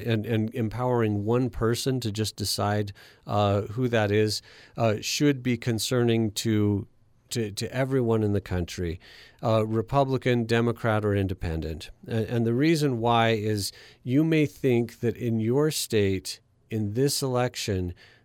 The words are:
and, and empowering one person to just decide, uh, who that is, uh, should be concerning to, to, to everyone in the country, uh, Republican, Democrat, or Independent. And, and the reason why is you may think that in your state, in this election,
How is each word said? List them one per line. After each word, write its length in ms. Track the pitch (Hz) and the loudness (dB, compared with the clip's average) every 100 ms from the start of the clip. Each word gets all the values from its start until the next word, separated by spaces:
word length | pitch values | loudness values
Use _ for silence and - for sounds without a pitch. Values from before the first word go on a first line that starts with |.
| 120 | 0
and, 200 | 113 107 | -2 0
and 280 | 110 110 | -2 -2
empowering 720 | 127 110 110 127 120 110 104 101 | -2 -4 -2 0 2 2 0 0
one 240 | 120 127 | 0 0
person 500 | - 113 117 139 131 | 0 0 0 -2 -2
to 100 | 113 | -4
just 240 | 104 107 - | -4 -4 -4
decide, 580 | 101 - 104 104 104 - - - - | -6 -2 0 0 -2 -8 -20 -20 -4
uh, 340 | 104 101 101 | 0 2 2
who 260 | 104 107 127 | 0 -2 0
that 220 | 117 104 | 2 2
is, 300 | 107 107 104 - - - - | 2 2 -2 -10 -20 -18 -2
uh, 180 | 113 104 | 0 0
should 400 | - - 147 139 | -4 2 2 2
be 160 | 127 117 | -2 -2
concerning 760 | 127 110 - 127 120 113 113 | -2 -2 0 2 2 2 0
to, 560 | - 117 107 104 101 - _ _ _ _ | -2 0 2 2 0 -2 _ _ _ _
to, 220 | 123 104 | -6 -4
to 220 | 101 117 | -6 -6
everyone 480 | 123 131 135 117 110 | -4 0 0 2 2
in 100 | 107 | 2
the 80 | 101 | 0
country, 580 | - 90 85 - 87 90 - - - _ | -2 -4 -4 -4 -6 -6 -12 -20 -20 _
uh, 240 | 120 110 110 | 0 0 0
Republican, 800 | 110 107 139 135 131 131 120 117 | -2 0 0 0 0 0 0 2
Democrat, 580 | 117 117 110 117 107 | 2 2 0 0 0
or 120 | 104 101 | 2 0
Independent. 760 | 95 95 87 80 80 85 - - - | 0 -2 -4 -4 -4 -8 -12 -18 -6
And, 180 | 117 - | -4 -2
and 200 | 120 117 | 0 0
the 80 | |
reason 460 | 120 160 160 147 120 | 2 2 2 0 0
why 320 | 117 117 113 | 2 4 4
is 400 | 113 107 107 95 - - - | 2 0 -2 -4 -10 -20 -14
you 200 | 123 135 | -2 2
may 220 | 160 160 147 | 4 2 2
think 540 | - 139 120 117 - | 0 2 2 0 -2
that 160 | 117 104 | -4 -2
in 240 | 120 113 | -2 0
your 320 | 110 135 156 | 0 2 0
state, 680 | - - 110 101 95 - - _ _ _ | -2 -2 2 2 0 -4 -14 _ _ _
in 260 | 110 104 110 | -4 -2 0
this 260 | 139 - | 0 0
election, 720 | 135 123 123 - - 95 90 - - _ | -2 0 -2 -4 -4 -2 -4 -8 -18 _